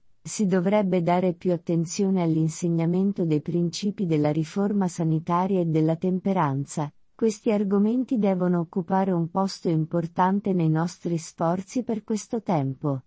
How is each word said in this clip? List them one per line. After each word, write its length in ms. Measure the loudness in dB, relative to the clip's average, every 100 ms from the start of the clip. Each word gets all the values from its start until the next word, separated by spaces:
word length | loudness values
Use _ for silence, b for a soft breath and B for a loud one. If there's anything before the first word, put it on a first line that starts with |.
| -8 _
si 240 | -10 -2
dovrebbe 580 | 2 2 2 2 2 2
dare 300 | 2 2 2
più 200 | 0 -2
attenzione 720 | -2 0 0 0 0 0 2
all'insegnamento 1000 | 2 2 0 0 -2 0 2 2 0 0
dei 160 | 0 0
principi 640 | 0 -2 -2 -2 -6 -4
della 260 | 0 2 2
riforma 580 | 0 -2 -2 -2 0 -2
sanitaria 720 | -2 0 0 0 0 0 0
e 40 |
della 320 | 0 2 2 0
temperanza. 960 | -2 -2 0 0 0 0 -4 -6 -6 -8 -20
Questi 360 | -4 -2 0 0
argomenti 680 | 0 2 2 2 0 -2 0
devono 420 | 0 2 2 0
occupare 520 | -2 -4 -2 0 2
un 180 | 0 0
posto 400 | 0 -2 -2 0
importante 800 | 0 0 -2 -2 0 2 2 0
nei 160 | 2 2
nostri 480 | 2 0 -4 -4 -4
sforzi 680 | -6 -4 -2 -2 -4 -6
per 220 | -4 -6
questo 380 | -4 -6 -4 -6
tempo. 640 | -2 0 -2 -2 -4 -4